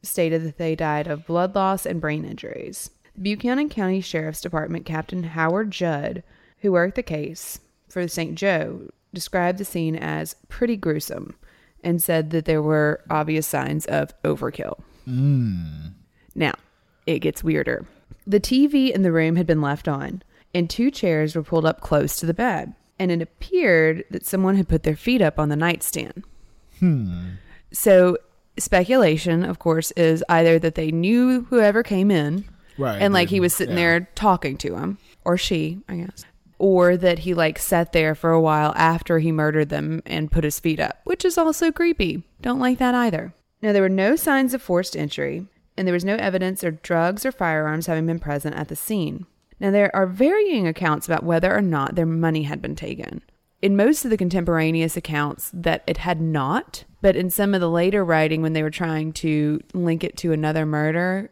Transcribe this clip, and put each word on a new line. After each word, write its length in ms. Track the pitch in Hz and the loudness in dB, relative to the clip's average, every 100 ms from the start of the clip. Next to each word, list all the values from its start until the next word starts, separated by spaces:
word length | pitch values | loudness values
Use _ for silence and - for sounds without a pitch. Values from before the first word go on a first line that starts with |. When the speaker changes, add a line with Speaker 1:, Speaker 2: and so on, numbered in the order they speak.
Speaker 1:
stated 400 | - - 165 160 | -8 -2 0 0
that 140 | 160 147 | -2 -6
they 180 | 165 160 | -4 -2
died 300 | 156 151 156 | -2 -2 -4
of 220 | 147 165 | -8 -2
blood 260 | 170 180 | 0 0
loss 320 | 196 190 196 170 | 0 0 0 -4
and 160 | 175 | -4
brain 240 | 156 151 160 | -4 -4 -6
injuries. 640 | - - - - - - _ _ - | -10 -12 -12 -12 -14 -16 _ _ -8
The 60 | |
Buchanan 480 | 190 208 240 254 294 | -6 -4 -2 0 -2
County 320 | 262 190 190 | -2 -2 -2
Sheriff's 400 | 185 165 156 156 | -2 -6 -6 -8
Department 420 | 175 165 156 165 | -6 -4 -4 -8
Captain 380 | 160 160 160 180 | -6 -8 -6 -8
Howard 480 | 165 160 160 185 220 | -6 -2 0 0 -2
Judd, 540 | 185 175 147 147 175 - _ _ _ | -2 -2 -2 -4 -8 -14 _ _ _
who 120 | 202 | 0
worked 240 | 180 175 196 | 2 2 -2
the 80 | |
case 560 | 247 - 147 165 - - _ _ _ | -6 -6 -8 -10 -16 -16 _ _ _
for 140 | - | -8
the 80 | 175 | -6
Saint 240 | - 165 165 | -4 -6 -2
Joe, 540 | 196 175 156 180 - - _ | 0 0 -2 -8 -16 -20 _
described 460 | 180 - 185 175 185 | -12 -4 0 0 0
the 60 | 202 | -4
scene 300 | 180 160 160 | -4 -2 -2
as 400 | 156 156 156 - _ | -4 -6 -8 -12 _
pretty 260 | - 240 226 | -4 -2 -2
gruesome 600 | 175 151 - - - - - _ _ _ | -2 -4 -4 -10 -12 -18 -20 _ _ _
and 180 | 175 170 | -2 0
said 300 | 165 165 156 | 2 0 2
that 140 | 160 156 | -2 0
there 180 | 156 | 0
were 400 | 151 156 151 151 - | 2 2 2 0 -2
obvious 340 | 156 151 156 156 | -2 0 -2 0
signs 400 | 143 135 147 - | -2 -2 -4 -2
of 260 | 151 143 - | -2 -2 -4
overkill. 560 | - 147 127 - - - - _ - | -4 -2 -4 -6 -10 -10 -16 _ -6
Speaker 2:
Mm. 840 | 127 139 139 117 92 82 76 78 95 _ _ _ | 0 2 2 0 -2 -6 -12 -14 -18 _ _ _
Speaker 1:
Now, 200 | - 151 - _ _ _ _ - | -4 -4 -4 _ _ _ _ -4
it 140 | 160 | -2
gets 240 | 156 147 | -2 -4
weirder. 420 | 160 151 131 123 - _ _ - - | -2 -2 -2 -4 -8 _ _ -20 0
The 140 | 202 | 0
T 260 | - 254 285 | 2 2 4
V 260 | 285 262 | 4 2
in 120 | 214 | 2
the 80 | 190 | 2
room 240 | 165 160 165 | 2 2 2
had 100 | 175 | 2
been 160 | 160 | 2
left 260 | 143 147 - | 0 -2 -4
on, 360 | 143 139 185 _ _ _ | -4 -6 -12 _ _ _
and 140 | 180 170 | -4 -4
two 200 | - 240 | 0 -2
chairs 460 | 269 196 156 156 165 | 0 0 2 0 -2
were 80 | |
pulled 220 | 151 165 160 | -2 2 2
up 160 | 160 | 0
close 340 | - 151 - - | 0 0 0 -4
to 100 | 165 | -4
the 80 | |
bed, 400 | 170 247 175 - - _ _ | 0 0 -2 -6 -14 _ _
and 140 | 185 | -2
it 100 | 170 | 0
appeared 840 | 165 _ - 381 294 165 160 160 - | -4 _ -2 0 4 6 4 2 -4
that 160 | - - | -10 -4
someone 300 | 190 190 196 | 0 2 2
had 140 | 185 | 2
put 120 | 160 | 0
their 140 | - 151 | 0 -2
feet 260 | - 247 | 0 2
up 160 | 170 - | 2 2
on 120 | 151 | -2
the 60 | 147 | 0
nightstand. 680 | 170 170 - - - - - - - _ _ - | 0 0 -4 -6 -8 -12 -18 -20 -20 _ _ 0
Speaker 2:
Hmm. 540 | 180 147 104 87 90 92 - - - | 2 2 -2 -6 -8 -12 -18 -20 -14
Speaker 1:
So, 460 | - - 185 180 175 _ _ _ - | -2 6 8 8 2 _ _ _ -10
speculation, 840 | - 190 180 254 196 156 175 165 | 0 2 4 4 4 2 0 0
of 160 | 185 175 | 0 -2
course, 320 | - 160 160 | 0 0 -2
is 320 | - 165 160 - | 2 2 2 2
either 300 | 170 165 165 | 4 6 6
that 160 | 165 156 | 2 -2
they 160 | 160 | -4
knew 540 | 160 175 233 254 254 240 | 0 2 4 4 0 0
whoever 340 | 247 208 208 | 4 4 4
came 280 | 220 196 202 | 0 2 4
in, 340 | 185 147 170 202 - - - | 2 0 -4 -8 -18 -20 -6
Speaker 2:
Right, 240 | 135 104 | -4 0
Speaker 1:
and, 120 | 196 | 2
like, 160 | 190 175 | 4 2
Speaker 2:
they 60 | 196 | 2
Speaker 1:
he 40 | |
was 140 | 180 | 0
sitting 220 | 175 190 175 | 0 -2 0
Speaker 2:
yeah. 60 | |
Speaker 1:
there 280 | 170 165 180 - | 2 2 -2 -2
talking 420 | 220 180 147 135 | 2 2 0 -6
to 180 | - 87 | -6 -6
him, 220 | - 202 _ _ - | -6 -8 _ _ -2
or 120 | 175 | 0
she, 440 | - 170 156 175 - | 0 -2 -4 -6 -10
I 80 | 175 | -10
guess, 280 | 180 - - _ _ _ | -10 -14 -20 _ _ _
or 400 | 196 185 175 180 | 4 6 6 6
that 220 | 180 170 | 2 2
he, 140 | 165 | -2
like, 260 | 170 160 156 | 2 0 0
sat 320 | - 175 170 | 0 2 2
there 240 | 170 156 156 | 2 2 0
for 160 | 165 | 2
a 100 | 165 | 4
while 320 | 160 151 151 - | 4 4 2 4
after 440 | 165 165 - 165 | 2 2 2 2
he 120 | 160 | 2
murdered 380 | 160 151 156 147 | 2 2 2 0
them 320 | 147 151 160 - | -2 -4 -6 -6
and 260 | 160 151 | -4 0
put 120 | 165 | 0
his 160 | 151 - | 0 -2
feet 200 | 170 160 | -2 0
up, 220 | - - | -2 -4
which 220 | - 370 370 | -6 -2 0
is 120 | 339 | 2
also 340 | 320 302 330 | 0 2 0
creepy. 520 | 311 339 330 185 156 - _ | 0 0 0 -2 -4 -10 _
Don't 180 | 254 254 | -4 0
like 180 | 254 254 | 0 2
that 180 | 254 247 | 2 2
either. 380 | 240 165 165 - _ _ | 0 -2 -8 -16 _ _
Now, 120 | 214 | 0
there 80 | 202 | 2
were 80 | 190 | 4
no 260 | 190 196 311 | 2 2 2
signs 380 | 330 269 262 | 2 2 2
of 80 | 247 | -2
forced 360 | - 175 - - | 0 0 0 -4
entry, 480 | 147 - 143 147 190 _ _ - | -6 -4 -6 -6 -12 _ _ -4
and 100 | 185 | 0
there 60 | |
was 120 | 175 185 | 0 0
no 100 | 214 | -2
evidence 480 | 208 185 185 190 | 0 -2 -2 -4
of 180 | 175 156 | -6 -6
drugs 440 | - 170 170 202 262 | -2 0 0 0 -6
or 60 | |
firearms 540 | 254 175 156 151 156 165 | -2 -2 0 -2 -4 -2
having 220 | 160 160 | -2 0
been 120 | 165 | -2
present 360 | 156 147 151 - | -4 -4 -4 -6
at 140 | 151 | -8
the 60 | 156 | -8
scene. 520 | - 214 156 - 180 _ _ _ | -6 -4 -4 -6 -14 _ _ _
Now, 100 | 202 | 0
there 260 | 196 202 - | 4 4 2
are 120 | 190 | 0
varying 600 | 185 269 403 415 294 180 | 2 2 4 2 2 0
accounts 380 | 160 180 151 - | 0 0 0 0
about 160 | 160 | -2
whether 320 | 165 165 180 208 | 2 2 2 2
or 60 | |
not 320 | 196 156 135 | 2 0 -2
their 140 | 175 165 | 0 0
money 360 | 165 165 160 | 2 2 0
had 180 | 147 151 | -2 -6
been 140 | - 151 | -8 -8
taken. 460 | - - - - _ _ _ _ | -10 -10 -12 -14 _ _ _ _
In 140 | 196 196 | 0 4
most 280 | 214 302 247 | 4 4 0
of 40 | |
the 80 | 220 | 0
contemporaneous 800 | 180 180 175 165 160 165 165 175 | 0 0 0 2 2 2 0 -2
accounts 540 | - 151 147 143 - | -6 -2 -2 -4 -12
that 300 | 175 170 165 - | -4 -2 -2 -2
it 120 | 165 | -4
had 220 | 180 170 | -2 -2
not, 640 | 160 156 135 196 - - - _ | 0 0 0 -2 -2 -16 -20 _
but 140 | 196 185 | 2 4
in 140 | 180 | 0
some 240 | 175 202 | 0 2
of 80 | 196 | 2
the 80 | 175 | 2
later 340 | 170 180 202 | 2 2 2
writing 380 | 180 160 156 160 | 2 2 2 0
when 120 | 160 | 0
they 100 | 160 | 0
were 80 | 156 | -2
trying 420 | 156 170 156 156 | -2 -4 -2 -4
to 480 | 156 160 151 151 151 - | -4 -2 0 0 -2 -4
link 300 | 185 170 165 | -4 -2 -2
it 140 | 170 - | -4 -6
to 140 | 175 | -2
another 340 | 156 151 156 156 | 0 0 0 0
murder 640 | 151 151 160 180 190 208 | 0 0 0 -2 -4 -6